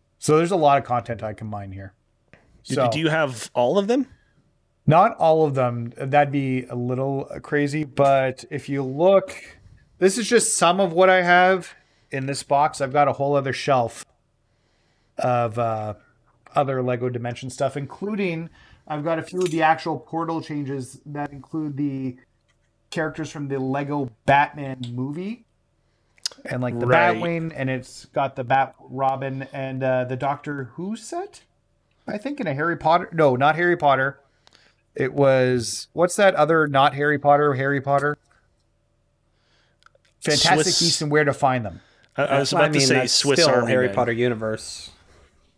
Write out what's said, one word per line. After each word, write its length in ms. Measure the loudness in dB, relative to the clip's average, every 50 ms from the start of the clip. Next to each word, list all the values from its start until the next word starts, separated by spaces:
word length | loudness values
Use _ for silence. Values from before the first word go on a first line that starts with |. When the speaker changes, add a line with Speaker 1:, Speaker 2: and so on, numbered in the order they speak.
| _ _ _ _
Speaker 1:
So 160 | 0 2 2
there's 160 | 2 2 2
a 60 | 0
lot 200 | 2 4 4 4
of 60 | 2 0
content 400 | -2 -4 -4 -4 -6 -10 -8 -8
I 100 | -10 -10
can 140 | -10 -12
mine 240 | -12 -10 -10 -12 -12
here. 220 | -14 -16 -16 -18 _ _ _ _ _ _ _ _ _ _ _ _ _ _ _
Speaker 2:
Do, 100 | -6 -2
Speaker 1:
So, 140 | 0 0 0
Speaker 2:
do 100 | 0 2
you 80 | 0
have 420 | 2 2 2 0 -2 -4 -8 -12 -6 -2
all 240 | 0 0 2 2 0
of 80 | 2
them? 200 | 2 0 0 0 -4 -8 _ _ _ _ _ _ _ _ _ _ _ _ _ 0
Speaker 1:
Not 300 | 4 6 6 6 4 2
all 300 | 2 2 4 4 4 2
of 100 | 2 2
them. 380 | 0 0 0 -2 -4 -8 -10 -10
That'd 380 | -10 -6 0 2 2 2 2 0
be 320 | -2 -2 -2 -2 -4 -4
a 100 | -6 -8
little, 540 | -6 -4 -4 -4 -2 -2 -4 -4 -6 -6 -8 -12
uh, 60 | -14
crazy. 460 | -8 -4 -2 0 0 0 -2 -4 -6
But 580 | -4 0 2 4 6 6 4 2 0 -4 -6 -12 -10
if 160 | -10 -10 -6
you 160 | -6 -4 -4 -4
look, 580 | -4 -2 2 4 6 4 4 2 0 -14 -18 -18 -20 -20 -20 _ -20 -20 -20 _ _ _ 0
this 180 | 0 2 2
is 100 | 0 -2
just 300 | 2 4 4 4 2 0
some 240 | 2 2 2 4 2
of 100 | 0 0
what 180 | 4 4 6 6
I 120 | 6 4
have 520 | 6 6 6 6 6 6 4 2 -2 -10 -20 _ _ _ _ _ _ -10
in 140 | -8 -6 -4
this 180 | -4 -6 -6 -4
box. 380 | 0 2 2 2 0 0 -4
I've 120 | -6 -2 2
got 140 | 2 2
a 60 | 2 2
whole 220 | -2 -2 0 0
other 180 | 0 0 -2 -6
shelf 520 | -4 0 0 2 2 0 -2 -6 -12 -20 _ _ _ _ _ _ _ _ _ _ _ _ _ _ _ _ _ _ _ _ _ _
of, 400 | -4 -2 0 0 0 0 -2 -2
uh, 360 | -2 -2 -2 -2 -4 -6 -8 -10 -12 _ _ _ _ _ _ _ _ _ -6 -2
other 280 | -2 -2 0 -2 -2 -2
Lego 240 | -2 -2 -2 -4
Dimension 420 | -4 -6 -6 -8 -8 -10 -10 -12 -12
stuff, 280 | -6 -4 -4 -4 -4
including 720 | -6 -10 -10 -12 -10 -8 -6 -4 -2 -2 -4 -4 -6 -10 -12 _ _ _ _ -20 _ _ -10
I've 140 | -8 -6 -4
got 160 | -4 -4 -4
a 20 |
few 200 | -6 -6 -4 -4
of 100 | -2 -2
the 100 | 0 2 2
actual 360 | 2 2 2 -2 -6 -6 -8
Portal 420 | -8 -8 -6 -6 -4 -4 -6 -8
changes 600 | -8 -8 -8 -8 -6 -6 -6 -8 -10 -12 -16 -20 -18
that 260 | -14 -10 -10 -10 -10 -12
include 420 | -16 -16 -10 -8 -6 -6 -6 -4
the 400 | -4 -4 -4 -4 -4 -6 -8 -8 -10 _ _ _ _ _ _ _ _ _ _ _ _ _ -10
characters 400 | -6 -4 -4 -4 -6 -8 -12 -10
from 200 | -10 -10 -8 -6
the 100 | -4 -4
Lego 500 | -4 -2 -4 -4 -4 -4 -4 -4 -6 -6 _ _ 0
Batman 520 | 2 4 4 2 0 -4 -10 -10 -10 -10 -10 -10 -10 -8
movie. 500 | -8 -8 -8 -8 -10 -10 -10 -12 -14 _ _ _ _ _ _ _ _ _ _ _ _ _ _ _ _ -14 -14 -14 _ -12
And, 160 | -8 -6 -6 -6
like, 160 | -6 -4 -2
the 80 | 0
Speaker 2:
Right. 280 | 2 4 4 4 2 0
Speaker 1:
Batwing, 360 | -2 -4 -4 -4 -4 -6 -8 -8
and 160 | -6 -6 -4
it's 360 | -4 -6 -8 -12 -20 -20 -16
got 320 | _ -4 -4 -4 -4 -4
the 80 | -8 -4
Bat 300 | 0 0 0 0 -2 -4 _
Robin 680 | -20 -12 -6 -2 -2 -2 -2 -2 -6 -8 -8 -8 -10 -10
and, 320 | -10 -10 -8 -8 -6 -4 -2
uh, 220 | 0 0 0 -2
the 100 | -4 -6
Doctor 560 | -6 -4 -4 -4 -6 -6 -10 -8 -8 -10 -12 -12
Who 200 | -12 -10 -10 -10
set, 480 | -12 -12 -10 -10 -10 -10 -10 -14 -20 _ _ _ _ _ _ _ _ _ _ _ _ -14
I 100 | -10 -10
think, 220 | -8 -8 -8 -8 -6
in 80 | -6
a 60 | -4 -2
Harry 240 | -2 -2 -2 -2
Potter. 320 | 0 2 2 2 2 2 -2
No, 240 | 0 2 4 4 4
not 220 | 4 2 2 2
Harry 180 | 2 2 2 2
Potter. 460 | 2 4 2 4 4 2 -2 -4 _ _ _ _ _ _ _ _ _ _ _ _ _ _ _ -4
It 180 | -4 -4 -2 2
was, 760 | 4 4 6 6 4 4 4 2 0 -2 -4 -8 -10 -12 _
what's 240 | -2 0 0 0 4
that 180 | 4 4 4 6
other 300 | 4 4 4 4 4 4
not 300 | 4 4 4 4 4 2
Harry 240 | 2 0 0 0 2
Potter, 360 | 4 4 4 6 4 2 0
Harry 260 | 0 0 -2 -2 -2
Potter? 360 | 0 0 0 0 0 0 -4 -6 _ _ _ _ _ _ _ _ _ _ _ _ _ _ _ _ _ _ _ _ _ _ _ _ _ _ _ _ _ _ _ _ _ _ _ _ _ _ _ _
Fantastic 420 | -2 -2 0 2 4 4 4 4 2
Speaker 2:
Swiss 160 | 2 0 0
Speaker 1:
Beasts 220 | 0 0 0 -2
and 100 | -2 0
Where 140 | 2 2 2
to 80 | 2 0
Find 320 | 0 0 0 0 0 -4
Them. 160 | -6 -10 -14 _ _ _ _ _ _ -4
Speaker 2:
I, 80 | -2 0
I 160 | 2 2 0
was 140 | 2 2 2
Speaker 3:
I 60 | 2
Speaker 2:
about 120 | 2 4
Speaker 3:
mean, 80 | 4 2
Speaker 2:
to 80 | 2
say 80 | 4 4
Speaker 3:
that's 180 | 2 2 2 0
Speaker 2:
Swiss 300 | 0 2 2 4 4 4
Speaker 3:
still 100 | 4 4
Speaker 2:
Army 180 | 2 2 2 2
Speaker 3:
Harry 140 | 0 0
Speaker 2:
Man. 80 | 0 0
Speaker 3:
Potter 180 | 0 0 0 0
universe. 800 | 0 0 0 0 -2 -4 -6 -6 -6 -10 -14 -16 -16 -16 -20 -20 _ _ _ _ _ _ _ _ _ _ _ _